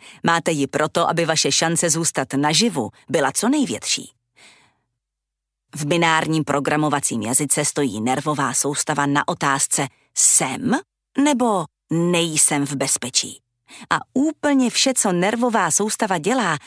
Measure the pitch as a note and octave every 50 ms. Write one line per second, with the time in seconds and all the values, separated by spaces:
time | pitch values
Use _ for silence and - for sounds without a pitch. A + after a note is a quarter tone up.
0 | - - - - - - E3 E3+ E3 - E3+ D3 C#3 C3 - - D3+ D3 - F3
1 | E3+ - E3 E3 E3+ D#3+ D#3+ D#3 - C#3 - - F3 E3 E3+ E3 - E3+ D#3+ E3
2 | E3 D#3+ - - C3+ - - C3+ C#3+ D3+ D#3 D3+ A3 A#3+ F3 D3 A2 G#2 - -
3 | _ - C#3 E3 C#3+ C3 - - - A#3+ C#4 D#4 C4 F3 A#2 - - - - -
4 | - - _ _ _ _ _ _ - - - _ _ _ _ _ _ _ _ _
5 | _ _ _ _ _ _ _ _ _ _ _ _ _ _ - C#3+ D3+ D3 E3+ E3+
6 | E3+ E3 D#3+ D#3+ D#3+ D3+ D#3+ D#3+ C#3+ - D3+ C#3+ C#3 D#3 D3 D3+ D3+ D3+ C#3+ C#3+
7 | - - B2 A#2 G#2 A2 B2+ - D3+ C3+ - - D3 - - D#3 C#3+ C3 F#2+ G#2+
8 | G#2+ B2 C3 C#3+ C3+ D3+ D3+ D3+ C#3+ B2 - - - C#3+ D3 - - - D3+ C#3
9 | C#3+ C#3+ C#3+ D3 - - F3 - - D3 C3+ C3+ - - - - C#3+ C#3 - _
10 | _ _ _ - - - - - - - C3 - - - A3 D#4 G4 _ _ _
11 | _ _ _ - C#4 D4+ D4 A#3 B3 A#3 G#3 F#3 D#3 - _ _ _ _ D#3 E3
12 | E3+ F3 F3 E3+ E3+ E3+ D#3 D3+ - - D#3 C#3+ C#3+ C3+ C#3+ C3 C3+ C3+ - -
13 | - B2 - - - - - - _ _ _ _ _ _ - - - - - D#3+
14 | - _ _ B3+ C#4 D#4 D#4 - - D4 C#4+ C4+ B3+ A#3 - - - C4+ C4 -
15 | - G#3+ F3+ F3 F3+ G3+ A3 A#3 A#3+ B3 A3 A3+ F#3 E3 - - G3+ G#3+ - -
16 | A#3 G3+ F#3+ E3+ D3 F#3 B3 C4+ A3 F3 D#3 C#3 -